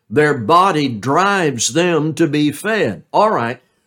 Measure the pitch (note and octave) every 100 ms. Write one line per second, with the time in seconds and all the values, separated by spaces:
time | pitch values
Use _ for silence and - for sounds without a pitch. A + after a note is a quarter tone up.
0 | _ A#2+ D3+ C#3 G#2 F3 G3 D#3 C#3 A2
1 | A#2+ D3+ G3 G3 D#3 A#2+ - C#3 F3+ D#3+
2 | D#3 D3+ D#3+ D3 D3 D3 G#3 A3 C3+ E2
3 | - D#3 G#3+ E3 A#2 C3 _ _